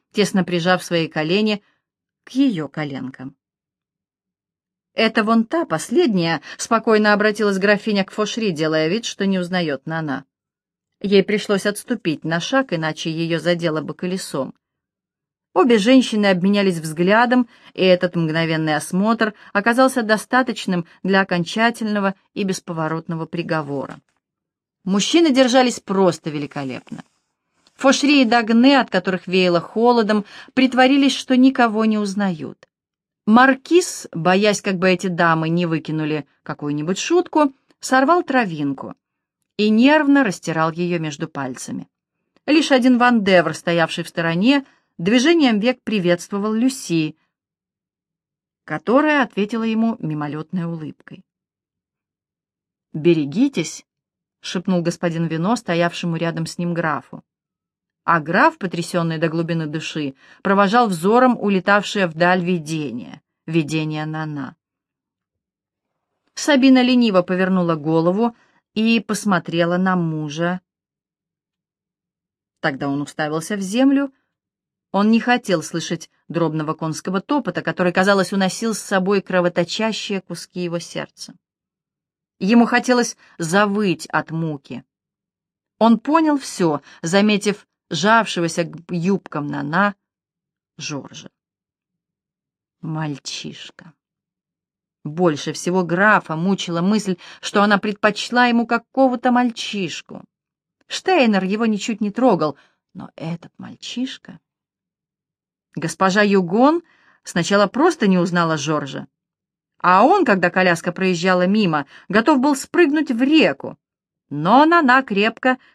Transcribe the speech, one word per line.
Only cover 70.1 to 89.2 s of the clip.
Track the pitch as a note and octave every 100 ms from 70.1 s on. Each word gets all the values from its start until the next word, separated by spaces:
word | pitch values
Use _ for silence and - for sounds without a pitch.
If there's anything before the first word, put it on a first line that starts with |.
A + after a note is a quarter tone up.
| D#3 D3+ D3 E3+ F3+ - _ _ _ _ _ _ _ _ _ _ _ _ _ _ _ _ _ _ _
Тогда | D#3+ C3 C#3+
он | C#3
уставился | C#3+ - D3+ D#3 D#3+ G#3
в |
землю. | F#3+ A3+ C4+ C#4 C#4 _ _ _ _ _ _ _ _
Он | G3 G#3
не | A3+
хотел | A#3 A#3+ A#3+ E3+
слышать | D3+ E3+ - E3 - _ -
дробного | D#3+ E3 D#3 D#3
конского | D#3 D#3+ D3+ - F#3+
топота, | - D4 G#3 E3+
который, | D#3+ D#3+ F3+
казалось, | F3 F#3+ G3 F#3
уносил | G3 F#3 - A3+
с | G#3
собой | - G3 F#3 G3+
кровоточащие | - F#3 F3 F3 E3+ - A3 G3+ - G3
куски | - E3+ - F3+
его | F3 E3+
сердца. | E3+ - - - - F3 _ _ _ _ _ _ _ _ _ _
Ему | F#3 A#3 A#3
хотелось | A#3+ - B3 A#3 - _ -
завыть | E3 G3 G#3 G3+ G#3 D3+ -
от | D#3 D3+
муки. | D#3+ E3 C#3+ - B2+ - _ _ _ _ _ _ _ _ _
Он | A3+ A3+
понял | - D#4+ D#4 C#4+
все, | - - E3+ C#3+ - -
заметив | E3 G3 G#3+ G#3 G3+ G3 _ _ _
жавшегося | E3 G3 A3+ G3 - E3+ F3
к | D#3+ D3+ -
юбкам | F3 E3+ G3